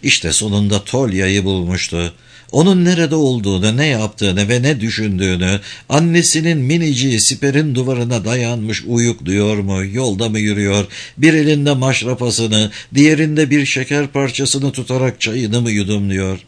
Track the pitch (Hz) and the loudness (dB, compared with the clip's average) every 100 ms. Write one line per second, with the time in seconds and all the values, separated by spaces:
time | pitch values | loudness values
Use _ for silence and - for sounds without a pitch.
0 | 147 - 82 - 107 101 101 101 101 123 | 0 0 0 -2 0 0 2 0 0 -2
1 | 131 92 95 98 95 95 87 92 - 85 | 0 0 2 0 0 -2 -2 -2 -4 -4
2 | 85 - - - - 131 175 185 175 180 | -6 -8 -20 -20 -4 2 4 6 4 2
3 | 165 156 143 123 101 95 104 117 151 123 | 2 2 2 0 0 0 0 0 0 0
4 | 107 - 101 92 101 123 127 147 113 107 | -2 -2 -2 0 0 0 0 0 -2 -2
5 | 107 92 95 92 90 98 - - - 143 | -2 0 0 0 0 -2 -6 -20 -2 0
6 | 170 170 170 160 160 160 131 170 160 131 | 4 4 2 0 0 0 2 0 0 0
7 | 135 117 101 120 139 139 151 127 127 127 | 0 0 0 0 0 0 0 -2 -2 -2
8 | 120 120 104 123 117 120 110 107 - 120 | -2 -2 -2 -2 -2 -4 -4 -6 -2 0
9 | 117 110 73 98 104 107 98 95 98 104 | 0 0 -2 0 0 0 -2 -2 -4 -2
10 | 127 98 113 107 107 101 101 101 101 - | -2 -2 -2 -2 -2 0 0 0 -2 -8
11 | - - 151 156 151 151 143 139 131 127 | -16 2 4 4 2 2 2 0 0 -2
12 | 113 123 123 110 113 107 107 - - - | -2 -2 -2 -2 0 0 0 -4 -6 4
13 | 147 156 160 151 151 147 135 - 131 143 | 4 4 2 2 2 2 0 -2 -2 -2
14 | 139 139 135 123 139 139 139 127 123 127 | -2 -2 -2 -2 -2 0 -2 -4 -4 0
15 | 131 - 113 113 117 117 117 104 98 104 | 0 -2 -4 -2 0 0 0 0 0 -2
16 | 98 95 95 95 | 0 -2 -2 -4